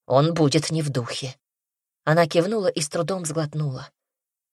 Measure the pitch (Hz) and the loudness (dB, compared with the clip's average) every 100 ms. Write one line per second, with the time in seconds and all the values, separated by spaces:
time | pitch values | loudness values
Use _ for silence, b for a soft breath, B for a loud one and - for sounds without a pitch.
0 | - 127 160 170 147 156 - 160 147 127 | 0 2 4 4 2 2 0 -4 -4 -4
1 | 120 - 131 - _ _ _ _ _ _ | -6 -8 -10 -12 _ _ _ _ _ _
2 | - 160 165 180 180 226 180 - 151 175 | 0 4 4 2 2 0 0 0 -2 -2
3 | 165 190 160 156 147 151 151 127 143 _ | -2 -4 -4 -4 -4 -2 -4 -6 -12 _
4 | _ _ _ _ _ | _ _ _ _ _